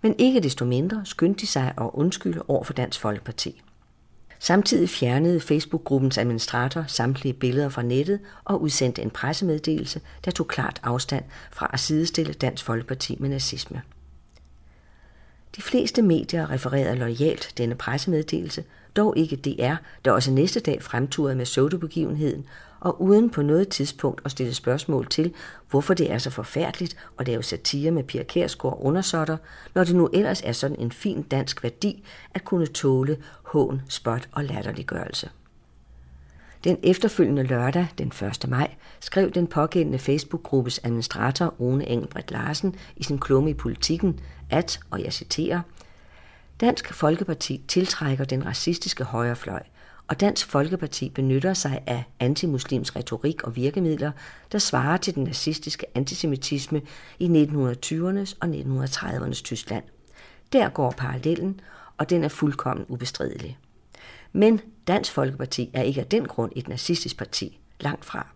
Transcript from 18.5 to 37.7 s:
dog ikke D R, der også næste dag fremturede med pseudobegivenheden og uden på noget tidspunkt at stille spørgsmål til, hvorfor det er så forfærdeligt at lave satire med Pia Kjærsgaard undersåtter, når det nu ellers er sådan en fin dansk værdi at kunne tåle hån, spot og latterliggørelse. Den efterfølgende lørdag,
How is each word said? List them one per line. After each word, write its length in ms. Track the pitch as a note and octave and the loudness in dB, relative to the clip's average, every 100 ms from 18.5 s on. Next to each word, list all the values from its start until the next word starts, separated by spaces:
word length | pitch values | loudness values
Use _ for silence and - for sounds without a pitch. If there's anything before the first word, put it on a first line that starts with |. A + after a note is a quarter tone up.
| - D#3+ - - - | -8 -10 -18 -4 2
dog 200 | G#3 - | 4 4
ikke 200 | D#3+ C#3 | 2 0
D 100 | C#3 - | -4 0
R, 160 | A#2+ D#3+ - - | 0 0 -6 -2
der 80 | C3+ | 4
også 180 | A2 B2+ | 4 4
næste 300 | C3 F3 - | 4 4 2
dag 220 | F#3 - | 0 -2
fremturede 540 | - A#2 C3+ C3+ C#3+ C3 | -2 -2 -2 0 0 0
med 80 | |
pseudobegivenheden 1000 | B2 - C#3+ F3 E3 E3 D#3 D3 D3+ C#3+ C3+ - - - | -2 2 2 2 -4 -2 -2 0 0 -2 -8 -16 -20 -4
og 220 | F3+ - | -2 2
uden 280 | F#3 G#3 A#3 | 6 8 6
på 120 | A#3 | 2
noget 260 | D3 D#3 G3 | 4 4 4
tidspunkt 520 | - C#3 - C#3 - | 0 -4 0 -2 -2
at 60 | C#3+ | -8
stille 240 | C3 B2+ | -4 -4
spørgsmål 520 | B2 - C3+ - C#3 A#2 | -2 -2 -2 0 -2 0
til, 280 | - E3 - - - - | 0 0 -2 -16 -18 0
hvorfor 240 | C#3 C#3+ | 0 2
det 180 | F3+ D#3+ | 2 4
er 60 | A#2 | 0
så 120 | B2+ | -4
forfærdeligt 680 | B2+ A#2 - E3+ - F3 - - - | -6 -6 -2 -4 -4 -8 -8 -18 -8
at 80 | B2+ | -2
lave 160 | A#2 | -2
satire 480 | - E2+ - C#3+ D3+ | -2 -4 -2 0 2
med 140 | E3 | 0
Pia 180 | C3 B2+ | 0 -6
Kjærsgaard 560 | - F3 E3+ - C3 - | -2 0 0 0 -4 0
undersåtter, 560 | C#3 E3+ F#3 E3+ D#3 D#3+ - - - | 0 2 2 0 0 -4 -6 -20 -4
når 100 | - | 2
det 120 | F3 F3+ | 4 6
nu 120 | E3 | 6
ellers 300 | F3 G#3 G3 | 4 2 0
er 100 | - | -2
sådan 280 | A#2 - - | -2 -2 -2
en 120 | A#2+ | -4
fin 300 | - G#3 - | -4 -4 -4
dansk 400 | D3 C3+ C3+ - | -2 -2 -2 -4
værdi 420 | A#2+ - G3+ G3 - - - | -6 -2 -2 -2 -14 -20 -12
at 100 | - | -12
kunne 220 | - F3+ D#3 | -2 0 0
tåle 500 | - C#3 C3 C3+ D#3 - - | 2 2 4 2 -2 -6 -20
hån, 400 | - D3+ C3+ C3+ C3 | -2 2 2 0 -6
spot 400 | - - A#2 - | -4 -2 -2 -4
og 120 | - | -4
latterliggørelse. 840 | C#3+ A#2 - - - E2 - - - - - - _ - - - - - - - - - | -4 -4 -6 -6 -6 -6 -6 -8 -10 -16 -20 -20 _ -20 -20 -20 -20 -20 -20 -20 -20 -2
Den 120 | E3+ F3+ | 2 4
efterfølgende 600 | - F3+ A3+ - C#3+ C#3 | 6 4 2 4 4 4
lørdag, 440 | C3 B2 B2 | 2 2 2